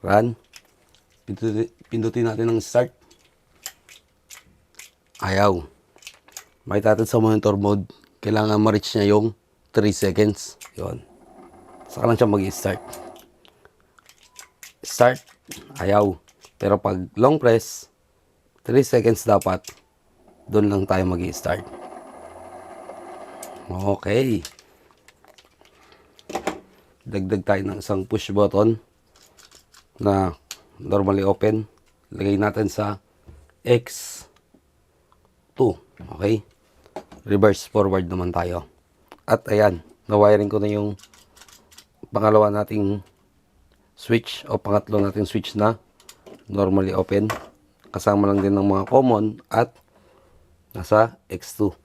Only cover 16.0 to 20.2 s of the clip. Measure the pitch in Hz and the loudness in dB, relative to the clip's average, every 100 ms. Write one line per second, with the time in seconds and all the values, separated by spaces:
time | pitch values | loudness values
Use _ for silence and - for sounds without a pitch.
16 | 104 95 _ _ - _ 101 101 101 95 | 2 -2 _ _ -20 _ 0 0 0 -4
17 | 92 - 127 151 123 113 - - - _ | -6 2 2 4 2 2 0 -16 -20 _
18 | _ _ _ _ _ _ - 123 135 123 | _ _ _ _ _ _ 0 2 4 2
19 | 110 110 - 101 95 92 - - _ _ | 2 0 2 2 2 -4 -8 -20 _ _
20 | _ _ | _ _